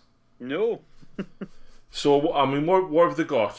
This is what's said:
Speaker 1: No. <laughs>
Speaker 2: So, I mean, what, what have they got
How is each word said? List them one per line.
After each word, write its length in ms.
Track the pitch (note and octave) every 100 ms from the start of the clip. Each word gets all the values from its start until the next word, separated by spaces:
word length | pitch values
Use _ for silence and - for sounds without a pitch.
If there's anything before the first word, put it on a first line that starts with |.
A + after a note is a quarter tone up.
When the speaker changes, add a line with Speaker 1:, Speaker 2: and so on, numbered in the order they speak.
| _ _ _ -
Speaker 1:
No. 420 | B2 D#3 A3+ F#3+ - - - -
<laughs> 60 | - - - - - - -
Speaker 2:
So, 420 | - D3 C#3+ D3+
I 120 | C#3+ C3+
mean, 200 | C#3+ D#3
what, 240 | F#3 F3+
what 180 | D3+ E3+
have 80 | D3
they 80 |
got 320 | D#3 C3+ G2+